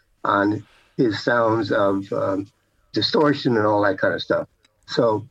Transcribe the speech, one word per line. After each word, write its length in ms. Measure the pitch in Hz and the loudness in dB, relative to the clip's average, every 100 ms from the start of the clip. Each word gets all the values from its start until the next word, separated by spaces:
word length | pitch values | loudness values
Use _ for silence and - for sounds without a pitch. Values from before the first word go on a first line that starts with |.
| _ _ | _ _
on 420 | - 101 101 107 - _ _ - | -2 0 0 -2 -8 _ _ -2
his 240 | 123 104 | 0 0
sounds 500 | - 120 113 113 101 | -2 0 2 0 -2
of, 400 | 117 98 98 98 | 0 0 -2 -4
um, 340 | 117 98 95 107 _ _ _ _ | -6 -4 -4 -8 _ _ _ _
distortion 640 | 110 - - 147 139 131 113 | -4 -2 2 2 2 0 2
and 100 | 107 | 2
all 140 | 104 | 2
that 140 | 104 95 | 0 0
kind 140 | 101 | -2
of 80 | 85 | -2
stuff. 280 | - 85 - _ _ _ - | -4 -4 -4 _ _ _ -4
So 380 | - 117 107 104 | 2 4 2 -2